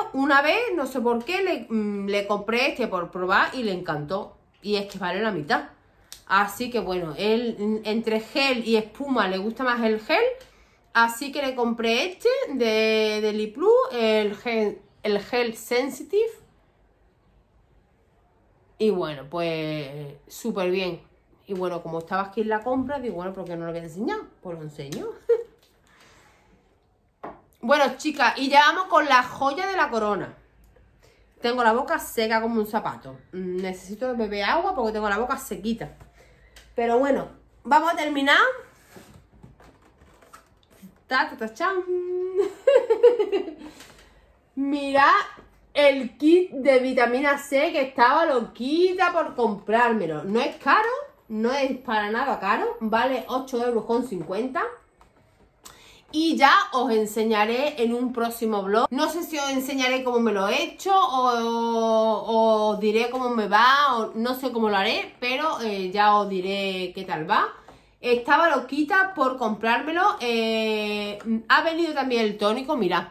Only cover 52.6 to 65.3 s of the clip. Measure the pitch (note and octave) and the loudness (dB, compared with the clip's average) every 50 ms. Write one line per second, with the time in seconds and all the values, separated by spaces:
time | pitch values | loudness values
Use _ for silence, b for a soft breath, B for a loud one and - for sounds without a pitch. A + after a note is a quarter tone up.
52.6 | G4 A#4 A4+ - A3+ G#3+ G#3 A3+ A#3+ C4 C4 A#3+ - - A#3 C4 C4+ - - A#3 | 0 -4 -4 -4 -4 0 0 2 2 2 0 -2 -4 -4 -6 -6 -4 -4 -4 -2
53.6 | A#3+ B3 A#3+ G#3+ - - A#3 B3+ B3+ - G3+ F3 D#3+ D3+ F#3 G3+ A#3+ C4 C4 E4+ | -2 0 0 -2 -2 0 -2 -2 -2 -2 -6 -8 -6 -4 -4 -4 -4 -4 -4 -4
54.6 | G4+ A#4+ A#4+ - _ _ _ _ - _ _ _ _ _ _ _ _ _ _ _ | -4 -6 -8 -12 _ _ _ _ -20 _ _ _ _ _ _ _ _ _ _ _
55.6 | - B B B B B B B B B - D4+ D#4+ E4 C#4+ A3+ C4+ C#4 E4 G4 | -20 B B B B B B B B B -4 -2 0 0 2 6 6 6 6 6
56.6 | G4+ - - B3+ A#3+ C4 A3+ A3 A3 G#3 - A#3 A3 A3+ A3 G#3 G#3+ A3 A#3 B3 | 4 2 0 0 0 2 2 2 0 0 0 0 0 2 2 2 2 2 0 0
57.6 | C#4 D4+ D4 - A#3 A3+ A#3 A#3+ B3 B3 - A#3 A#3 A#3 A#3 - A#3 A3 G#3+ G3+ | -2 -2 -2 0 0 0 0 0 -2 -4 -2 -2 -4 -4 -4 -4 -4 -2 -2 -2
58.6 | F#3+ F#3+ G3+ A3+ B3+ C4+ A#3+ C4+ D#4 D#4+ - E4+ E4 - D#4+ D4 C#4 C#4 C4+ C4 | -2 0 2 2 2 2 0 0 -2 -2 -2 -4 -6 -6 -6 -4 -4 -2 -2 -2
59.6 | C4 C#4 C#4 C4+ B3+ B3+ C4 C4 C4 B3 A#3 A#3+ A#3 A3+ G#3 G3 F#3+ G3+ A#3 C#4+ | -4 -4 -2 0 0 0 0 0 0 0 0 2 2 2 2 0 0 0 0 0
60.6 | E4+ D#4 - - - F#4 G4 F#4+ F#4+ - - C4 B3+ B3 A#3+ A#3 A3+ A#3 A#3 A#3 | -2 -4 -6 -6 -2 2 4 4 4 4 2 2 2 2 2 2 0 -2 -2 -2
61.6 | A#3 A#3 A#3 A3+ A3+ A3+ A3 A3 A3 A3 A3 G#3 - G#3+ A3+ A3+ A3+ A3+ A3 G#3+ | 0 0 0 0 2 2 2 4 4 2 2 0 -2 0 2 4 4 4 4 4
62.6 | G#3+ G#3+ G#3+ G3 G#3 G#3+ G#3 A3+ A#3+ A#3+ A#3+ B3+ B3+ B3 B3 A3+ G#3+ G3 G3 G#3 | 2 2 0 0 0 2 2 2 0 0 -2 -2 -2 -2 -2 -2 0 2 4 6
63.6 | A#3 B3+ C4+ C#4 D4 C#4 B3+ A3+ G#3+ A3 - A3 A3+ B3 C4 C4 - B3+ A3+ A#3 | 6 6 6 6 4 4 2 0 -2 -4 -4 -4 -2 -2 -2 -4 -4 -4 -2 0
64.6 | A3+ G#3+ G#3 G3 G3 A3 C4+ F4+ G4+ G4 - - - B3 | 0 2 2 2 2 0 0 -2 -4 -8 -8 -6 -4 -4